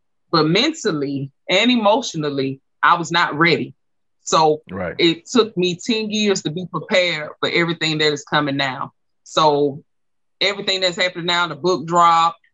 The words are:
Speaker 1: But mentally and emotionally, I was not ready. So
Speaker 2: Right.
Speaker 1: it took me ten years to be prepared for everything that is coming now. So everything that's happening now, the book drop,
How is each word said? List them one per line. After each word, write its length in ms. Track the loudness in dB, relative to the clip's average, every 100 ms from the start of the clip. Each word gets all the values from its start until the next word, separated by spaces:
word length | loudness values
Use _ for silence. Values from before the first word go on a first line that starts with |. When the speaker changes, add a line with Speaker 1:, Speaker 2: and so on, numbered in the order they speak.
| _ _ -2
Speaker 1:
But 160 | 0 2
mentally 840 | 2 0 -2 -4 -4 -4 -6 -8 _ -2
and 220 | 0 2
emotionally, 920 | 2 4 2 0 -4 -4 -2 -4 -6 _ 0
I 160 | 2 2
was 120 | 0
not 280 | 0 0 2
ready. 360 | 2 2 -2 -12 _ _ _ _
So 360 | 0 2 2 0 -6
Speaker 2:
Right. 240 | -8 -8 0
Speaker 1:
it 280 | 0 0 0
took 300 | 0 0 0
me 200 | -4 -4
ten 340 | -4 -4 -2
years 320 | -2 0 0
to 80 | -4
be 160 | -8 -8
prepared 640 | -10 0 0 2 -2 -8 -6
for 80 | -2
everything 500 | 0 0 -2 -2 0
that 140 | 0
is 120 | 0
coming 320 | -2 -2 -2 -2
now. 360 | -4 -6 -10 _ _ _
So 600 | -6 2 2 2 0 -2 _ _ _ _ _ -4
everything 400 | -2 -2 -4 -2
that's 160 | -2 0
happening 300 | -4 -2 -2
now, 200 | 0 -2
the 80 |
book 320 | -2 -2 -2 0
drop, 500 | 4 6 6 2 -2 _